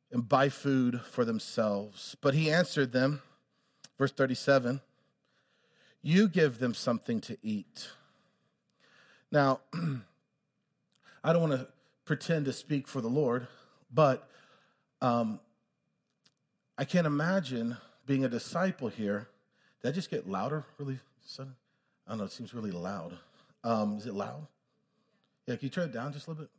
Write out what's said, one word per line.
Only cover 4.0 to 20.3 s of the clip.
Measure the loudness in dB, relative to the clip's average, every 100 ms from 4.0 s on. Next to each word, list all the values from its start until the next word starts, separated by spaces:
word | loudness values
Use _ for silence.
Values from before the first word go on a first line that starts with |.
| -2
thirty-seven, | 0 0 0 4 4 4 -4 -6 _ _ _ _ _ _ _ _ _ _ _
"You | 2 6 6
give | 6 4 4
them | -2 0
something | 0 0 0 -4
to | -4 -8
eat." | -4 -4 -6 -14 -18 -18 _ _ _ _ _ _ _ _ _ _ _ _ 0
Now, | 4 4 2 _
<clears throat> | -6 -4 -4 -10 _ _ _ _ _ _ _ _ _ _ -6
I | 2
don't | 2
wanna | 4 0 -4 _ _ _ -4
pretend | -4 -2 -2 -2
to |
speak | -4 -2 -4 -4
for | -6
the | -2
Lord, | 0 2 0 -4 -16 -20 _ _
but, | 4 6 4 -2 -20 -20 _ _ _ _ -4
um, | 0 2 0 -4 _ _ _ _ _ _ _ _ _ _ _ _ _ -8
I | 0
can't | 2 2
imagine | 2 2 0 0 -2 -4 -6 -12 _ -2
being | 0
a | 0
disciple | -2 -4 -2 -2 -2 -6
here. | -4 -2 -2 -6 _ _ _ _ _
Did | -4
I |
just | -4 -4
get | -6
louder | -4